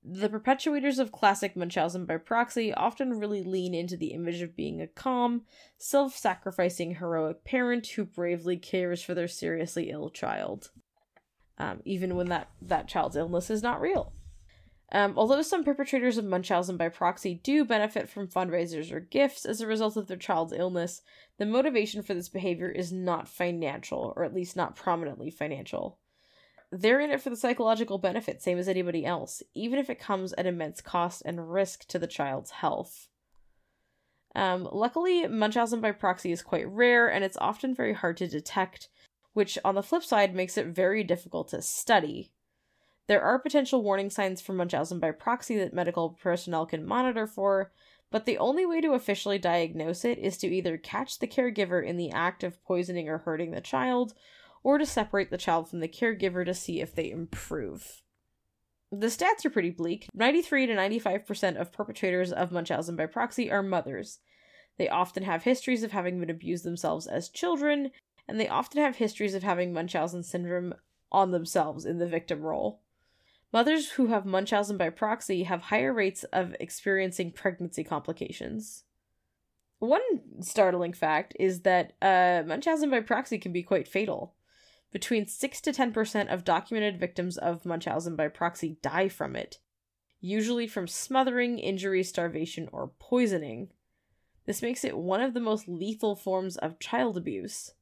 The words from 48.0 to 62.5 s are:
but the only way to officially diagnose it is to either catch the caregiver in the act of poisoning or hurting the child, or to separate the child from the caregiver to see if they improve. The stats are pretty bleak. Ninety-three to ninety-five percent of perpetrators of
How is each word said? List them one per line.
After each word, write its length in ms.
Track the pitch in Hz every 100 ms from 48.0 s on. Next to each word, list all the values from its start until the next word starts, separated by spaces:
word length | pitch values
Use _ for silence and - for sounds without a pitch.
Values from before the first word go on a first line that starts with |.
| _
but 120 | 220
the 140 | 220 -
only 260 | 233 294
way 160 | 370 330
to 120 | 320
officially 460 | 254 247 196 - 196
diagnose 640 | 180 175 165 160 160 175
it 140 | 240 240
is 200 | - 180
to 80 | 196
either 320 | 185 180 165
catch 400 | - 202 262 -
the 80 | -
caregiver 580 | - 247 208 190 175
in 120 | 110 175
the 160 | 170
act 320 | - 170 180
of 180 | 180 175
poisoning 460 | _ 180 180 180 156
or 100 | 156
hurting 320 | 165 160 165
the 100 | 170
child, 540 | - 262 254 247 247 - - - - -
or 160 | 247 285
to 80 | 294
separate 440 | - 208 202 190
the 80 | 180
child 300 | - 165 165
from 120 | 175
the 80 | 165
caregiver 560 | - 240 208 190 180
to 100 | 180
see 260 | 180 - 170
if 120 | -
they 160 | - 160
improve. 920 | - 165 - - 160 104 76 - - _ _ _ _ _ _ _ _ _
The 140 | 202 214
stats 380 | 233 359 415
are 60 | 311
pretty 200 | 226 175
bleak. 360 | 175 170 165 -
Ninety-three 520 | - 226 311 330 277 254
to 80 |
ninety-five 520 | 214 190 220 220 196 -
percent 300 | 202 196 -
of 160 | 175
perpetrators 580 | - 208 - 190 180 180
of 220 | - 180